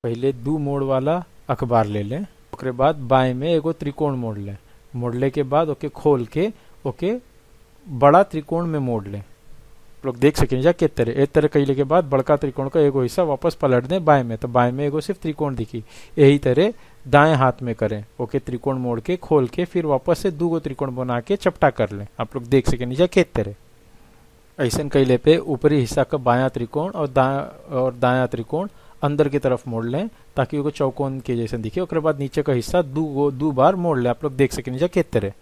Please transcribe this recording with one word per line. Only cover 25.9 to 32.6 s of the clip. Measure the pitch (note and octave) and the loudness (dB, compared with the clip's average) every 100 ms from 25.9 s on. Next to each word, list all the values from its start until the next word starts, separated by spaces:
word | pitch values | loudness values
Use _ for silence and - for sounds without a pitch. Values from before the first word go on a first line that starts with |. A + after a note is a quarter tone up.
| - | 0
का | C3 D3 | 0 0
बायां | B2 B2 C3 | 2 2 0
त्रिकोण | - A#2 D3 F3+ | -2 -6 -4 -4
और | F3+ D3 | -4 -2
दायां, | C3 C3 C#3 C3+ - - | 2 2 0 -6 -14 -6
और | C3+ C3 | -2 -2
दायां | B2 B2 B2+ B2+ | 0 0 2 0
त्रिकोण | A#2 A2+ D3+ G3+ - - - | -4 -4 -6 -6 -12 -20 -4
अंदर | C#3+ D3 C#3+ | -2 2 2
की | C#3 | 2
तरफ | C3 B2 C3 | 0 -2 -2
मोड़ | A2+ A#2 | -4 -4
लें | C3+ A3 - - - | -4 -6 -10 -10 -4
ताकि | B2+ D3 | -2 -2
वो | D3 | -4
चौकोन | D3 C3+ B2+ C#3 C3+ | -2 -4 -2 -6 -6
के | B2 A#2+ | -4 -4
जैसन | A2+ A#2+ | -4 -6
दिखे। | A2 F3+ | -6 -6
ओकरे | F3+ E3 | -4 -2
बाद | D#3 C#3+ | -2 -2
नीचे | C#3 D#3 | -4 -4
का | C#3+ | 0
हिस्सा | B2+ | -2